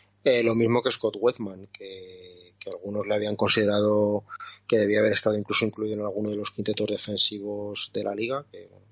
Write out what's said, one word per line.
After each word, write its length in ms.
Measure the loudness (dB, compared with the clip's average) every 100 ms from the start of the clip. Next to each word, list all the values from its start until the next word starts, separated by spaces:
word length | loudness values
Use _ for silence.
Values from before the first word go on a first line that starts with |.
| _ _
Eh, 200 | 4 4
lo 120 | 4 4
mismo 260 | 4 4
que 100 | 2
Scott 260 | 0 -2 2
Wedman, 480 | 2 2 -8 -8 -16
que, 840 | -16 -14 -14 -16 -18 -20 -20 -20 _
que 120 | -12
algunos 360 | -8 -6 -4 0
le 100 | 0
habían 200 | 0 0
considerado 880 | 2 4 4 4 4 4 2 0 -4 -16 -16 -18 0
que 120 | 2
debía 220 | 4 4
haber 140 | 4
estado 240 | 2 2 0
incluso 280 | 2 2 2
incluido 300 | -2 -4 -2
en 60 |
alguno 280 | -4 -4 -4
de 80 | -4
los 140 | -6
quintetos 360 | -4 -4 -2 -2
defensivos 1040 | -2 -4 -2 -2 -2 -8 -6 -8 -8 -6
de 100 | -4
la 100 | -4
liga, 320 | -4 -4 -4 -8
que 160 | -20 -20
bueno, 180 | -20 _